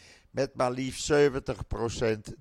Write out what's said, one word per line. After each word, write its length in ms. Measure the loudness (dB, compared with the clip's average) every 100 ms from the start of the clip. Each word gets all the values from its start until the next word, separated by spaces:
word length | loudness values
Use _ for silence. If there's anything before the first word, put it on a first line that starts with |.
| -20 -20 _
met 240 | -4 -4 -2
maar 160 | -2
liefst 320 | -2 -6 -6 2
zeventig 640 | 4 4 2 -4 -8 -6
procent 680 | -4 -4 0 0 0 -6 -10